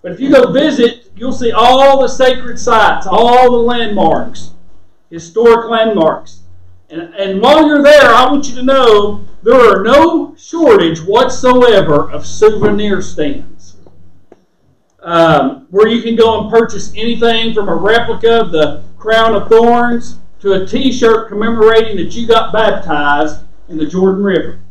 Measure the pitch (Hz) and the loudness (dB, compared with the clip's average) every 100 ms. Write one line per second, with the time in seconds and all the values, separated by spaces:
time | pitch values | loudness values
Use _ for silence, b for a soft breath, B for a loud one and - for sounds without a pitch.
0 | - - 269 277 208 208 311 254 233 - | -14 -8 2 4 4 2 0 0 0 -2
1 | _ - 247 247 233 214 240 262 277 269 | _ -12 -8 -4 -2 2 2 4 4 4
2 | 254 - 254 247 - - - 233 208 - | 0 0 0 0 -6 -6 -2 2 2 -2
3 | - 196 233 247 247 240 233 240 220 202 | -2 0 2 4 4 2 0 -2 -4 -2
4 | - - - - - - - - - _ | 0 -2 -4 -8 -12 -14 -20 -20 -20 _
5 | _ 165 165 220 233 226 - 226 220 196 | _ -20 -10 0 2 2 0 -2 0 0
6 | 160 - - - - - - - _ 156 | -2 -2 -12 -18 -20 -20 -20 -20 _ -16
7 | 170 202 196 190 240 311 302 294 277 294 | -14 -8 -6 -2 2 4 4 4 6 6
8 | 254 233 254 285 - 254 254 269 240 208 | 6 2 2 0 -2 -4 0 2 4 2
9 | 208 - - - 208 262 226 190 214 277 | 0 -6 -10 -6 0 4 4 2 2 4
10 | 330 330 285 - - 330 302 202 165 160 | 4 0 -6 -14 -12 -2 2 4 2 -4
11 | 165 220 254 - 254 254 247 202 160 147 | -2 0 0 0 2 4 4 4 2 0
12 | - 151 - - 214 208 208 208 208 190 | 0 -6 -6 2 2 2 -2 -2 -2 -4
13 | - - 147 123 - - - - - - | -6 -6 -4 -4 -8 -14 -20 -20 -20 -20
14 | - - _ _ _ _ _ _ _ _ | -20 -20 _ _ _ _ _ _ _ _
15 | 170 170 165 151 131 - - 190 220 233 | -4 2 2 2 0 -6 -6 0 2 0
16 | 226 226 226 214 214 226 226 - - - | -4 2 2 2 0 0 0 -4 -6 -4
17 | 233 226 233 226 226 208 202 165 196 233 | -4 0 0 0 -2 -2 -2 -2 0 0
18 | 233 214 226 233 196 165 147 - - - | -2 -2 0 0 0 -2 -2 -4 -10 -12
19 | 214 226 226 208 - 226 233 240 240 233 | -2 0 2 0 2 4 4 2 0 -2
20 | - - - - 202 185 185 240 269 - | -4 -8 -12 -8 -2 -2 -2 -2 -2 0
21 | 226 220 - 208 226 226 214 226 220 196 | 0 0 -2 -6 -4 2 2 2 0 -4
22 | 160 233 233 226 - 214 214 - - 147 | -6 -6 0 0 0 -2 -2 -2 -4 -4
23 | 147 143 156 - - - - 156 151 180 | -2 -2 -2 -6 -12 -16 -14 -8 -6 -2
24 | 190 190 202 170 - - - | 0 0 -2 -2 -4 -8 -12